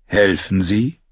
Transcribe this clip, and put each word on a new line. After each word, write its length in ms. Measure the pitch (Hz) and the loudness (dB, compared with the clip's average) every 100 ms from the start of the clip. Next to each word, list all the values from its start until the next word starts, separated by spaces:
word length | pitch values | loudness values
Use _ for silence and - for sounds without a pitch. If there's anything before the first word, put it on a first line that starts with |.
»Helfen 580 | _ 104 101 85 - 98 | _ 0 2 0 -2 -2
sie?« 380 | 90 104 123 - _ | 0 0 -2 -6 _